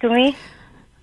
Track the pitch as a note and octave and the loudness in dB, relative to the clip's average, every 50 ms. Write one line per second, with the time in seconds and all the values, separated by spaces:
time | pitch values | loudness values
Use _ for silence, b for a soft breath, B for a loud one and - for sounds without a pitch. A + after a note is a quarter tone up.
0 | - A#3 A3+ A#3+ B3+ C#4 C4+ B B B B B B B B B B B _ _ | -4 -2 0 0 0 0 -2 B B B B B B B B B B B _ _